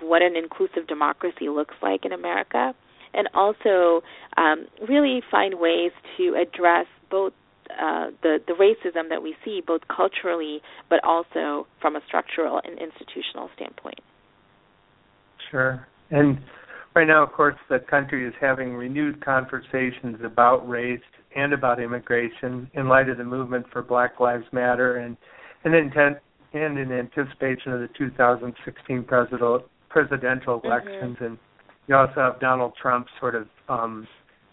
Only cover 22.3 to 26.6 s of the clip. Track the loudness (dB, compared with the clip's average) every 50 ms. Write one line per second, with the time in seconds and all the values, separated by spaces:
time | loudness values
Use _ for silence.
22.3 | -6 -8 -8 -8 -8 -8 -10 -10 -6 -2 2 4 4 4 4 2 -2 -6 -6 -6
23.3 | -6 -6 -4 -4 -4 -6 -6 -6 -8 -8 -4 0 0 2 2 0 0 0 0 0
24.3 | 0 -2 -6 -6 -4 -2 0 0 2 2 0 0 0 -2 -6 -10 -12 -16 _ -20
25.3 | -20 -20 -20 -20 -12 _ 0 2 4 4 2 2 2 4 4 4 2 -2 -10 _
26.3 | _ _ _ _ -6 -4